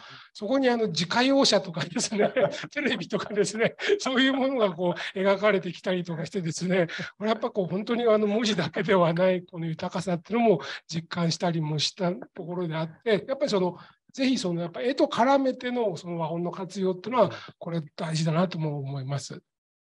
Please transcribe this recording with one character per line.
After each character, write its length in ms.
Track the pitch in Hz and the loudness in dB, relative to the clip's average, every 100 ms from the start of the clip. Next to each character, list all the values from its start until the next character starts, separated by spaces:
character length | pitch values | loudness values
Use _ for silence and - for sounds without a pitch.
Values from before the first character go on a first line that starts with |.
| - - - | -12 -20 -20
そ 140 | - 208 | -8 0
こ 120 | 269 | 2
に、 100 | 254 | 2
あ 60 | 240 | 2
の、 120 | 214 | 0
自 200 | 156 170 | 0 0
家 160 | 233 | 2
用 220 | 262 277 254 | 4 4 4
車 160 | 208 | 2
と 100 | 180 | 0
か 120 | 156 - | -6 -4
で 140 | 233 | -4
す 140 | - | -2
ね、 180 | 208 - - 190 | 0 0 2 0
<laughs> 180 | - 156 | 0 -8
テ 100 | 285 | -4
レ 160 | 254 254 | -2 -2
ビ 100 | 156 | -4
と 100 | 208 | -6
か 160 | - | -2
で 100 | 208 196 | 0 0
す 120 | 220 | 2
ね、 180 | 214 - - 403 | 0 0 0 0
そ 160 | 262 254 | 2 2
う 60 | |
い 60 | 262 | 4
う 60 | |
も 160 | 269 262 | 4 0
の 80 | 262 | 2
が 160 | 202 | 0
こ 200 | 165 175 175 - 190 | 2 0 -2 -4 0
う 20 | |
描 220 | 196 190 | 2 4
か 120 | 214 | 4
れ 100 | 190 | 2
て 100 | 180 | 0
き 100 | - | -6
た 120 | 202 | -2
り 100 | 180 | -2
と 120 | 175 160 | -2 -6
か 80 | 160 | -6
し 40 | |
て 120 | 202 | -4
で 100 | 165 | -4
す 160 | - 180 | -2 0
ね、 200 | 185 165 - 151 - | 2 0 -4 -10 -4
こ 60 | |
れ 60 | 214 | -2
や 60 | 220 | 0
っ 20 | |
ぱ 100 | 240 | -2
こ 140 | 214 | -2
う 40 | 170 | -2
本 180 | 190 214 | -2 -2
当 100 | 233 | 2
に、 100 | 233 | 4
あ 120 | 214 | 4
の、 100 | 208 | 4
文 160 | 214 | 2
字 120 | 220 180 | 2 0
だ 140 | 147 | -2
け 140 | - | -2
で 100 | 175 | 4
は 200 | 190 170 | 4 4
な 180 | 170 185 | 4 4
い 120 | 180 180 | 2 -4
こ 140 | 175 | -6
の 60 | 165 | -6
豊 260 | 160 180 | -4 -4
か 100 | 185 | -4
さ 140 | 185 170 | -2 -4
っ 40 | |
て 140 | - | -2
い 20 | 233 | 2
う 40 | |
の 60 | 233 | 4
も 160 | 160 - - - | 4 0 -12 -8
実 200 | 165 165 | -8 -4
感 240 | 175 165 | -2 0
し 60 | - | 0
た 120 | 180 | 0
り 120 | 165 | 0
も 180 | 151 151 | -2 -2
し 140 | - | -2
た 180 | - 180 | -2 -2
と 340 | 185 - - 170 | -2 -8 -12 -8
こ 80 | 180 | -6
ろ 120 | 170 | -4
で 80 | 160 | -4
あ 80 | |
っ 180 | 160 - | -6 -4
て、 240 | 233 202 220 | 0 0 0
や 60 | |
っ 40 | 269 | -4
ぱ 80 | 285 | 0
り 40 | |
そ 100 | 196 | 2
の、 180 | 180 - - _ _ | 0 -4 -16 _ _
ぜ 160 | - 262 | -2 0
ひ 80 | 247 | 0
そ 160 | 180 | 0
の、 80 | 170 | -2
や 60 | 170 | -4
っ 40 | |
ぱ 100 | 202 | -4
絵 120 | 254 | -2
と 120 | 285 302 | 2 2
絡 340 | 214 254 277 | 4 4 4
め 160 | 262 254 | 2 -2
て 160 | 247 | -4
の 260 | 247 208 160 | -2 -2 -4
そ 100 | 175 | -6
の 120 | 170 | -4
和 80 | 156 | -4
本 160 | 170 | -4
の 80 | 175 | -4
活 280 | 180 185 196 | -6 -8 -2
用 140 | 185 | -2
っ 80 | 180 | -2
て 80 | - | 0
い 20 | |
う 40 | 247 | 2
の 80 | |
は、 80 | 190 - - - | 2 0 -14 -14
こ 140 | 170 | -6
れ 100 | 165 151 - | -6 -6 -8
大 200 | 165 160 | -4 0
事 100 | 160 | 2
だ 60 | |
な 160 | 156 185 | 2 0
と 120 | 170 | -2
も 180 | 156 147 | -4 -6
思 240 | 135 139 | -6 -8
い 40 | 131 | -6
ま 120 | 143 | -6
す。 220 | - 156 - _ _ _ _ | -8 -14 -18 _ _ _ _